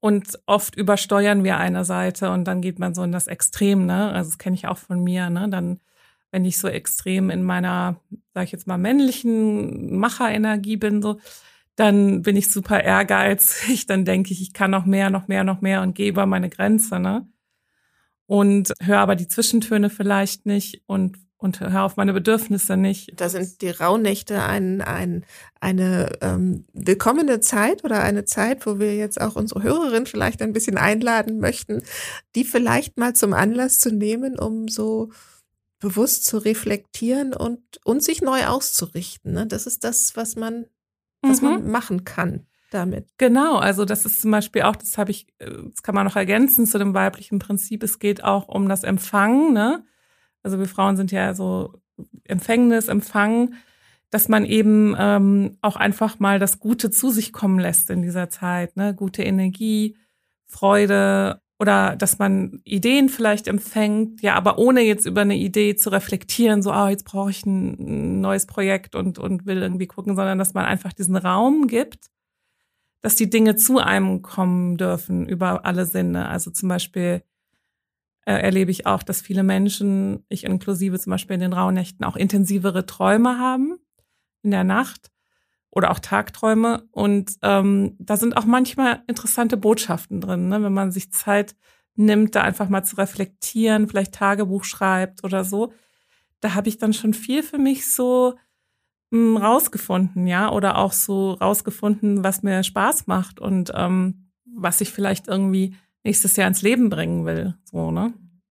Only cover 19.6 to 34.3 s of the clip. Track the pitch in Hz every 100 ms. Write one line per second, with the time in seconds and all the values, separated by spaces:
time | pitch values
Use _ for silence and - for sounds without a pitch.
19.6 | 220 220 202 208 196 196 196 - - 202
20.6 | 196 - _ 196 185 185 _ _ 196 180
21.6 | 190 190 196 190 196 190 185 220 220 202
22.6 | - 190 190 196 - 175 175 180 185 -
23.6 | 185 165 165 214 214 202 - 208 190 196
24.6 | 185 190 - 175 180 170 - - - _
25.6 | - 190 185 185 - - 185 185 185 185
26.6 | - - - 196 220 269 302 233 - 226
27.6 | 214 415 302 214 202 202 208 - 220 269
28.6 | - 202 208 208 208 208 220 220 214 -
29.6 | 214 302 311 226 254 214 208 233 220 220
30.6 | - 190 - 214 240 226 220 220 202 -
31.6 | - 220 - - - - _ 233 262 247
32.6 | 240 240 294 - 240 240 202 170 196 240
33.6 | 254 - 247 214 208 226 269